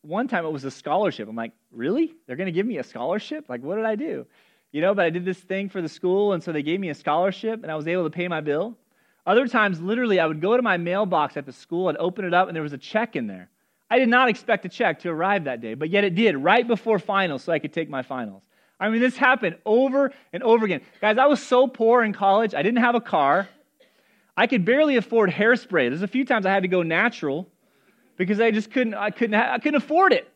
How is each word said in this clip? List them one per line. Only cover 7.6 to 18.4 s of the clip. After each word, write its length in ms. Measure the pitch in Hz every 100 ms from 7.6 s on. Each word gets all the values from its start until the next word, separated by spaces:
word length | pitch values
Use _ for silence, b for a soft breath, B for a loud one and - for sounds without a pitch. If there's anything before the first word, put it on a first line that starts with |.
and 80 | 156
I 40 |
was 120 | 156 156
able 160 | 180
to 80 | 160
pay 160 | 170 180
my 140 | 165
bill. 360 | 151 147 214 233 _ _ _ _
Other 220 | - 214 269
times, 340 | 240 202 165
literally, 380 | 175 233 240 190
I 80 | 160
would 140 | 156
go 140 | 180
to 60 | 247
my 160 | 233 180
mailbox 600 | 170 190 208 170 143 147
at 100 | 135
the 40 |
school, 360 | - - 170 180
I'd 100 | 151
open 260 | 175 180
it 120 | 185
up, 140 | 175 185
and 60 |
there 60 | 165
was 120 | 151
a 40 | 135
check 380 | - 220 233
in 100 | 147
there. 240 | 110 95 90 _ _ _ _
I 80 | 240
did 120 | 247
not 200 | 247 254
expect 360 | 208 - 202
a 40 | 180
check 300 | - 214 156
to 100 | 175
arrive 360 | 160 185 202
that 140 | 143 123
day, 140 | 117
but 160 | 113 156
yet 140 | 202
it 100 | 202
did, 240 | 175 226 143
right 300 | 156 233 240
before 320 | 226 226 208
finals, 440 | - 196 185 135
so 80 | -
I 60 | 160
could 160 | 147
take 160 | 170 151
my 140 | 135
finals. 400 | 127 127 110 98